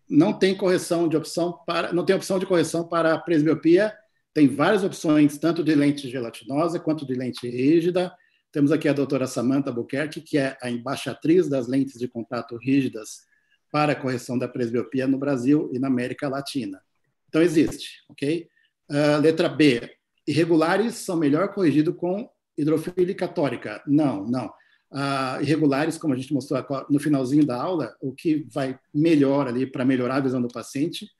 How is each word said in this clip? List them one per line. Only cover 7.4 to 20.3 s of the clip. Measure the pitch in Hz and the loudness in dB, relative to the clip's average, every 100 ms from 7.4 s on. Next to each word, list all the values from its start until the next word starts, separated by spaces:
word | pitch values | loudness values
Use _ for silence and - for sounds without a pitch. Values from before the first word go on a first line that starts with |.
| 123 | -6
rígida. | 123 139 170 170 180 180 - _ _ _ | 0 4 4 4 0 -2 -6 _ _ _
Temos | 151 143 | 0 2
aqui | 156 151 | 4 2
a | |
doutora | 139 135 139 127 | 0 0 -2 -2
Samantha | 131 120 139 135 | -2 0 0 -2
Albuquerque, | 120 107 135 151 156 | -6 -6 -6 -6 -8
que | - 151 | -4 -2
é | 135 - | -2 -4
a | 127 | -8
embaixatriz | 120 120 131 127 113 151 180 156 | -6 -6 -8 -8 -4 2 4 4
das | 135 120 | 0 0
lentes | 135 135 117 | 0 0 -4
de | 123 | -10
contato | 117 110 120 - 117 | -8 -8 -8 -8 -6
rígidas | 123 139 127 110 110 - _ _ _ _ _ | 0 2 0 -4 -12 -18 _ _ _ _ _
para | 147 151 | 0 0
a | 135 | 0
correção | 135 123 - 123 | -2 -4 -4 -4
da | 123 | -4
presbiopia | 127 117 120 - 131 131 | -4 -4 -2 -4 -2 0
no | 135 | 0
Brasil | 139 131 123 151 - | -2 0 2 2 2
e | 123 | -4
na | 135 | -2
América | 123 123 123 143 | -2 -4 -6 -6
Latina. | 135 139 139 104 95 _ _ _ _ _ | -6 -6 -8 -8 -10 _ _ _ _ _
Então, | 156 | 2
existe, | 170 156 - - - - _ | 4 4 2 0 -14 -18 _
ok? | - 139 170 - _ _ _ - | -6 -4 -4 -8 _ _ _ -4
Ah, | 147 151 147 | 2 4 4
letra | 151 160 165 | 4 4 2
B. | 135 151 120 - _ _ _ | 4 4 4 -2 _ _ _
Irregulares | - | -2